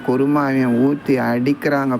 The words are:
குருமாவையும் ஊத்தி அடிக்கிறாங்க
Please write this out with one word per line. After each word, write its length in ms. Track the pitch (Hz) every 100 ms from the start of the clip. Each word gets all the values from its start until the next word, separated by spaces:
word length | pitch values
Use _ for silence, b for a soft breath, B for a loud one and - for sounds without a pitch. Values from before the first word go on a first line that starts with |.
| -
குருமாவையும் 800 | 127 139 147 139 135 127 120 135
ஊத்தி 320 | 143 - 131
அடிக்கிறாங்க 800 | 120 120 127 143 156 143 135 127